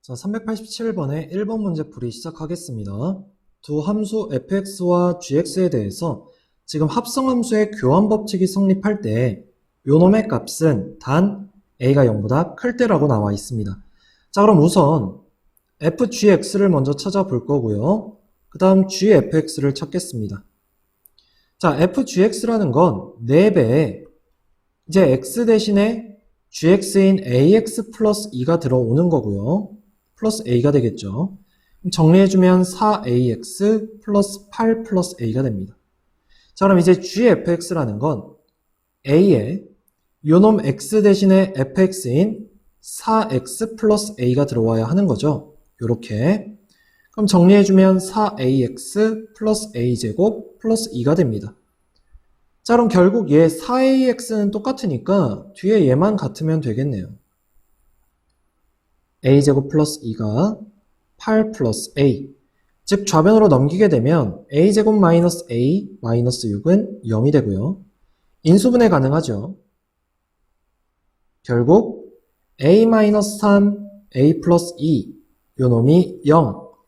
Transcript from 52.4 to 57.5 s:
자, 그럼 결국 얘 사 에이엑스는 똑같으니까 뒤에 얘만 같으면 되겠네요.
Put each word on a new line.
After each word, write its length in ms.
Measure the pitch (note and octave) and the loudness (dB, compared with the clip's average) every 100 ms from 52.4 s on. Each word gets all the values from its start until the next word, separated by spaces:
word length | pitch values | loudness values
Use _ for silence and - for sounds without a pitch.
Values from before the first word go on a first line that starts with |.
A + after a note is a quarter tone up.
| _ _ | _ _
자, 140 | - | 0
그럼 140 | A#3+ A#3 | 2 4
결국 420 | F3 F3+ A3+ E3+ | 4 4 2 2
얘 180 | D3 E3 | 4 4
사 340 | E3 - B3+ | 0 -6 0
에이엑스는 680 | C4 C4+ B3+ A#3 - G#3+ G3+ | 2 2 0 -2 -6 -4 -4
똑같으니까 960 | G#3 C#4 C4+ G3+ B2 - G3 C3+ G2 - | -4 -8 -6 -6 -6 -2 0 0 -4 -14
뒤에 320 | - F#3+ G#3+ C#3+ | -6 0 2 4
얘만 280 | C3 G3 | 2 2
같으면 460 | G#3 B2+ - D#3+ D#3+ | 0 -6 -6 -4 -2
되겠네요. 480 | B2+ A2 C#3 G#2+ F#2+ G#2+ _ _ _ | -4 -4 -4 -6 -10 -18 _ _ _